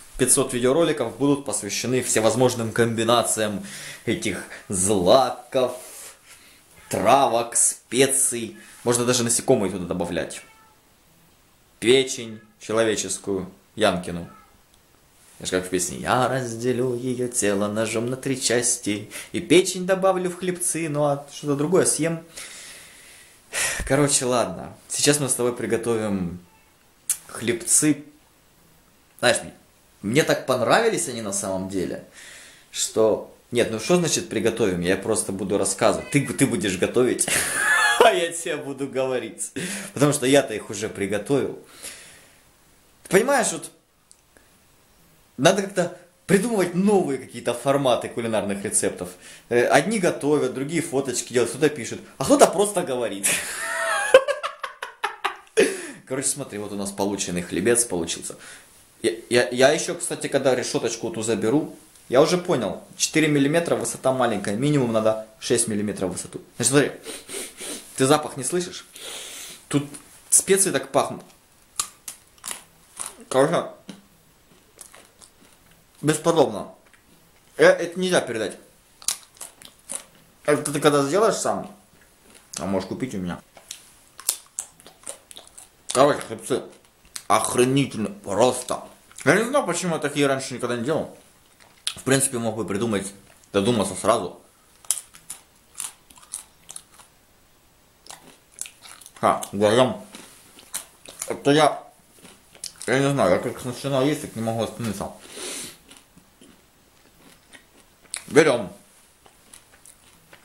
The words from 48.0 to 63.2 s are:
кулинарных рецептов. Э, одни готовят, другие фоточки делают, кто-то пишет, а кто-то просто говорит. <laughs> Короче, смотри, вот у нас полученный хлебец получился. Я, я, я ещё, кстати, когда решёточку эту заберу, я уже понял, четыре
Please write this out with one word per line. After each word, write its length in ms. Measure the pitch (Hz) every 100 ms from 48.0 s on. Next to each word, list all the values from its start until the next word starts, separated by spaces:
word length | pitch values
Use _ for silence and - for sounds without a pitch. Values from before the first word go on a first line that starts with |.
| 110
кулинарных 560 | - 113 107 101 101
рецептов. 460 | 107 - 98 - 90 - - - -
Э, 160 | 120 120
одни 320 | 135 165 226
готовят, 560 | 175 135 143 147 131
другие 300 | 117 143 170
фоточки 500 | 170 131 131 - -
делают, 160 | 120 117
кто-то 200 | 127 151
пишет, 300 | - 110 104 - -
а 60 | 147
кто-то 200 | 277 220
просто 380 | - 202 180
говорит. 420 | 135 123 113 98 101 - - - - - 659 - 403 523 539 571 659 - 539 - - - 403 - - - - -
<laughs> 500 | - 381 330 208 -
Короче, 220 | 131 135
смотри, 320 | 143 131 101
вот 120 | 101
у 20 | 101
нас 160 | 98
полученный 500 | - 101 98 - 87
хлебец 440 | 87 85 107 120 -
получился. 500 | 90 82 - - - - - - - - _ 113
Я, 60 | 85 -
я, 200 | 117 120
я 220 | 123 131
ещё, 220 | 165 180
кстати, 340 | 165 - 147 143
когда 280 | 139 131 127
решёточку 560 | 113 147 117 - 117
эту 100 | 113
заберу, 540 | 110 107 110 143 - - - - -
я 120 | 120
уже 180 | 156 180
понял, 420 | 175 147 101 85 - -
четыре 300 | - 156